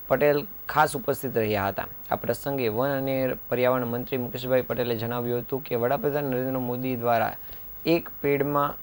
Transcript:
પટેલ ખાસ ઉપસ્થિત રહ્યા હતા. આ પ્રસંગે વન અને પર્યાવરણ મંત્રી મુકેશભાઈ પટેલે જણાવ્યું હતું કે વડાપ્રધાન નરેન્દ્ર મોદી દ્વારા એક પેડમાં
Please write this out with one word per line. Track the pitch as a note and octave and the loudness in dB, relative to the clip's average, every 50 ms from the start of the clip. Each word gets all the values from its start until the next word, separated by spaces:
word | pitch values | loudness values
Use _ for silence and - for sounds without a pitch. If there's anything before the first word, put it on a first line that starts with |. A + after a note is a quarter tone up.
| - | 0
પટેલ | - C#3 B2 D3 D3 C#3+ D3 - - - - - - | 0 4 6 6 6 4 4 0 -4 -12 -12 -8 0
ખાસ | - D3 D#3 D3 - | 4 4 4 4 4
ઉપસ્થિત | C3+ A2+ C#3+ C3+ - - B2 G#2+ | -2 -2 -2 -2 -2 -2 0 0
રહ્યા | A#2 A2 G#2+ G#2+ G2 G2 | 2 2 2 2 2 2
હતા. | G2+ G2 - - - - - - - | 0 0 -2 -6 -8 -10 -12 -4 -4
આ | - | -4
પ્રસંગે | - - A2 A#2+ - - C#3+ C#3 C3+ B2 | -2 0 -2 -4 -2 -2 -2 -2 0 0
વન | A2 G#2 A#2 C3+ C#3+ | 0 0 0 0 0
અને | C#3 C3+ C3+ C3+ C3+ C3 C3 B2+ C3 - - - | 0 0 0 0 0 0 0 -2 -2 -4 -4 -4
પર્યાવરણ | B2 B2 B2+ B2+ B2+ B2+ B2 | 0 2 4 4 4 2 0
મંત્રી | A#2 A#2+ B2 B2+ - C#3 | 0 -2 -4 -4 -2 -2
મુકેશભાઈ | B2+ A#2+ A2+ A2+ A#2+ B2+ B2+ C3 B2+ | -2 -2 -4 -6 -6 -2 2 2 2
પટેલે | A#2 - A#2+ C3 A#2+ A#2+ A#2 | 2 0 -2 -2 0 0 0
જણાવ્યું | G#2+ A2+ A#2 A#2+ B2 A#2+ A#2+ A#2+ A#2+ | -2 -2 -2 -2 -2 -2 -2 -2 -2
હતું | A#2 - C#3 C3 - | -2 -4 -6 -6 -4
કે | - B2 | -2 -2
વડાપ્રધાન | A#2 A#2 B2 C#3 C#3 D3 D3 C#3 D3 D3 | 0 2 2 0 2 0 0 0 0 0
નરેન્દ્ર | C3+ B2+ B2 B2+ C3 C3 B2+ | 0 -2 -2 -2 -2 -2 -2
મોદી | B2 A#2+ B2 B2+ B2+ C3 B2+ | -2 -2 -2 -2 -2 -2 -2
દ્વારા | A#2 A#2+ A#2+ A#2 A2+ A2 A2 - - - - - - - - - - - | 0 2 2 2 4 2 0 -2 -6 -14 -16 -16 -16 -16 -16 -14 -4 2
એક | D#3 E3+ E3+ - - - - | 2 2 2 2 -4 -10 -2
પેડમાં | - C#3+ C#3+ C#3 C#3 D3 D3 C#3+ C#3+ D3 - - | 2 2 4 4 2 2 2 2 2 2 -2 -6